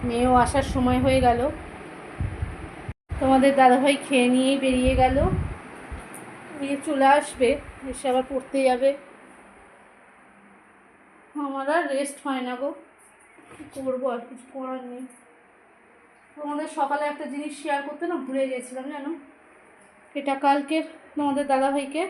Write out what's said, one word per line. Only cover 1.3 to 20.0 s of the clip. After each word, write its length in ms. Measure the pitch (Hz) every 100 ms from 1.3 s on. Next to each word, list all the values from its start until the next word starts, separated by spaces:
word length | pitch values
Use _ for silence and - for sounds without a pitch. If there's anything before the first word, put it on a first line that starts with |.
| 240 269 - - - - - - - - - - - - - - - _ -
তোমাদের 320 | 262 262 269 269
দাদাভাই 360 | 262 247 277 277 -
খেয়ে 220 | 269 247
নিয়েই 240 | 254 262 277
বেরিয়ে 300 | 262 254 254 262
গেল, 160 | 254 262 339 370 - - - - - - - - - - - 311
নিয়ে 180 | 277 277 320
চলে 200 | 277 269 285
আসবে, 320 | - - 247 285 - - 269
এসে 140 | 247 277
আবার 140 | 254 254
পড়তে 260 | 269 247 277 262
যাবে। 220 | 254 269 285 - - - - - - - - - - - - - - - - - - _ _ - - - 302 285
আমার 220 | 269 269 320
আর 80 | 294
রেস্ট 240 | 269 277 - 294
হয় 180 | 262 247
না 60 | 247
গো, 80 | 277 - - _ - _ - - -
কী 100 | - 294 277
করবো, 300 | 262 254 262
আর 80 | 233 233
কিছু 160 | 254 - 269
করার 260 | 262 262 247
নেই। 120 | 247 254 - _ _ _ _ _ _ _ _ _ _ _ -
তোমাদের 320 | 294 294 311 311
সকালে 260 | 277 294 294
একটা 140 | 294 285
জিনিস 200 | 277 302 294
শেয়ার 200 | 311 285 285
করতে 160 | 294 339
না 40 | 330 254
ভুলে 180 | 269 269
গেছিলাম 340 | 254 233 254 262
জানো, 180 | 294 277 330 - - - - - - - _